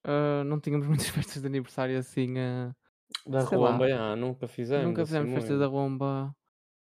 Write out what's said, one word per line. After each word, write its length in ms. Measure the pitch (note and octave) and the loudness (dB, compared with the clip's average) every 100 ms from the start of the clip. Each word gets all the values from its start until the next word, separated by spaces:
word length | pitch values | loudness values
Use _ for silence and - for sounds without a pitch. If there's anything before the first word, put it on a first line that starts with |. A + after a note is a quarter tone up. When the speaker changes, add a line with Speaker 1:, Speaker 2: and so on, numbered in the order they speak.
| - | -2
Speaker 1:
ah, 380 | D3 D3 C#3+ C#3+ | 0 2 0 0
não 140 | D3+ | -2
tínhamos 280 | D3 D3 C#3+ | 0 0 2
<laughs> 180 | D3+ - | 2 0
muitas 0 | |
festas 320 | - - C#3+ | -2 -4 -4
de 60 | C3+ | -4
aniversário 500 | C3+ B2 - C3 C3 | -4 -4 -2 -2 0
assim, 400 | B2+ - B2+ C3 | -2 -2 -2 0
ah, 360 | B2+ B2 B2 B2+ _ _ _ - - | -2 -4 -6 -10 _ _ _ -14 -4
Speaker 2:
Da 160 | C3+ | 0
Speaker 1:
sei 160 | B2+ B2+ | 2 4
Speaker 2:
Ruamba, 280 | A#2+ B2 B2+ | 4 4 4
Speaker 1:
lá. 20 | |
Speaker 2:
yeah, 260 | B2+ A2 A2 | 2 0 -2
nunca 280 | B2+ C3 A#2+ | -2 -4 -8
fizemos 520 | - A#2+ C#3+ C3+ E3 | -6 -2 0 2 0
Speaker 1:
Nunca 60 | D#3 | 0
Speaker 2:
assim 200 | D#3 B2 | 0 0
Speaker 1:
fizemos 60 | |
festas 280 | C3 - C#3+ | -2 0 2
Speaker 2:
muito. 0 | |
Speaker 1:
da 80 | C#3 | 2
Ruamba. 680 | C#3 C#3 C3+ C#3 C3+ C#3 C#3+ _ _ _ _ _ | 0 -2 -2 -2 -2 -4 -8 _ _ _ _ _